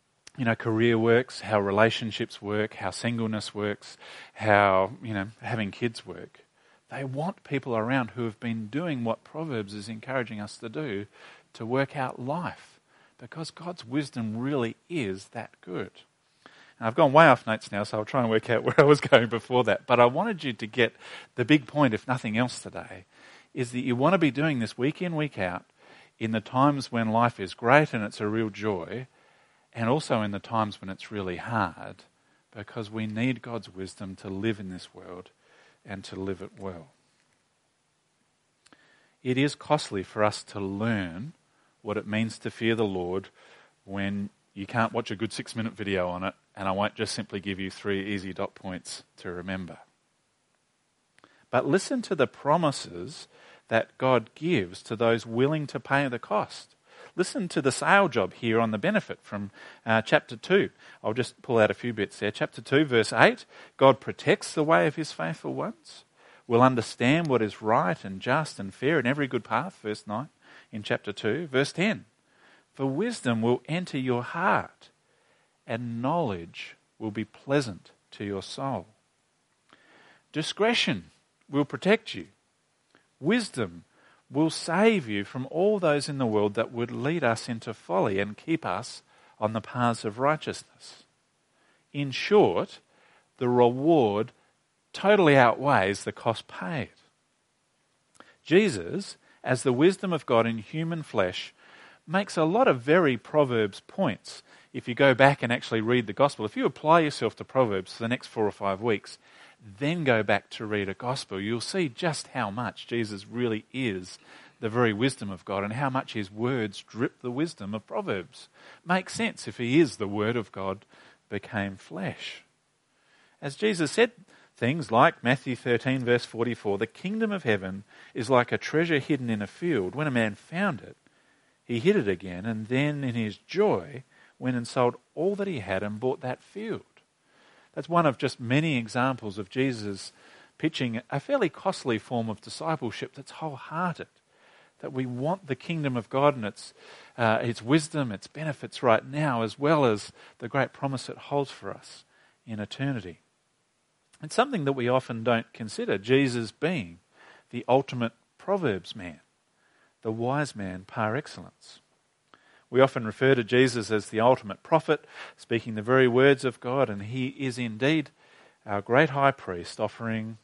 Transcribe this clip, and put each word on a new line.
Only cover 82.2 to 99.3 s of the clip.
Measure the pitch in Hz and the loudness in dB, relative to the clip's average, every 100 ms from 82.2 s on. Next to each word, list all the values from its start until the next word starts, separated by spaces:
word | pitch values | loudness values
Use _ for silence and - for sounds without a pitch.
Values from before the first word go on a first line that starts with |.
| 80 _ _ _ _ _ _ _ _ _ | -14 _ _ _ _ _ _ _ _ _
Wisdom | 139 240 208 135 98 85 - _ _ _ _ | 0 2 0 -4 -6 -6 -20 _ _ _ _
will | 135 160 | 2 2
save | - - 170 226 208 117 | 0 -2 4 4 4 -2
you | 101 | -4
from | 98 135 131 | -4 -8 -6
all | 160 202 208 | 0 0 2
those | 170 147 139 | 2 2 0
in | 139 | -2
the | 120 | 2
world | 107 104 | 4 2
that | 104 110 | 0 -4
would | 120 120 | -4 -6
lead | 117 131 170 | -4 -4 0
us | 127 113 - | 2 0 -4
into | 113 - | -8 -8
folly | 107 - 185 135 98 | -12 -4 0 0 0
and | 101 107 | -2 -6
keep | - 160 | -4 -4
us | 107 92 110 - _ _ _ _ | -2 -6 -8 -16 _ _ _ _
on | 107 | -2
the | 110 | -2
paths | - 127 120 113 117 | -6 0 0 0 -4
of | 107 | 0
righteousness. | 139 156 - - - _ - - _ _ _ _ _ _ _ _ _ | 0 0 -4 -10 -14 _ -20 -20 _ _ _ _ _ _ _ _ _
In | 143 139 | -6 -4
short, | 127 - 208 123 90 190 - _ _ _ _ _ _ | -4 4 6 6 4 -4 -10 _ _ _ _ _ _
the | 123 | 2
reward | 123 120 127 151 160 110 104 117 _ _ _ _ _ _ | 6 6 6 4 6 4 2 -2 _ _ _ _ _ _
totally | - 196 208 160 139 | 0 4 6 8 8
outweighs | 120 - 131 117 95 98 | 8 6 2 4 4 0
the | - | -6
cost | - 120 110 - | -4 -2 -2 -6
paid. | - 180 156 92 _ _ _ _ _ _ _ _ _ _ _ _ _ - _ | -12 -6 -6 -6 _ _ _ _ _ _ _ _ _ _ _ _ _ -20 _
Jesus, | - 175 214 107 85 160 196 - _ | 4 4 6 0 -4 -8 -8 -16 _